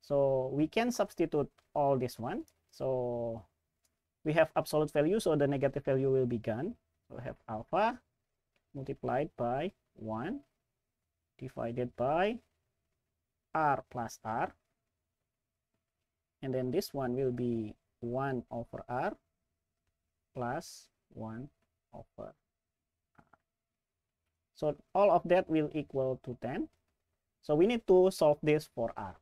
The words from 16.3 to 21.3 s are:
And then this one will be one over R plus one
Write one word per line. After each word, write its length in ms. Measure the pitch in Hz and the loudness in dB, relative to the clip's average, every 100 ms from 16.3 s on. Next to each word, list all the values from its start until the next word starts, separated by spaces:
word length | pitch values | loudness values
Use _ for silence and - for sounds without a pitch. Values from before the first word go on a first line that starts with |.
| _ | _
And 120 | 135 | -4
then 180 | 131 127 | -2 -2
this 220 | 143 214 | -2 -4
one 220 | 143 131 123 | -6 -4 -2
will 160 | 135 | -2
be 440 | 123 123 117 107 - _ _ | -2 -2 -2 -6 -12 _ _
one 440 | 120 123 139 127 - | -8 -4 -4 -4 -6
over 320 | 120 117 - - | -10 -10 -14 -8
R 240 | 123 170 320 _ _ _ _ _ _ _ _ _ _ _ - | -6 -6 -6 _ _ _ _ _ _ _ _ _ _ _ -8
plus 520 | 120 139 - - - _ _ | -6 -6 -8 -18 -20 _ _
one 380 | - 110 | -14 -12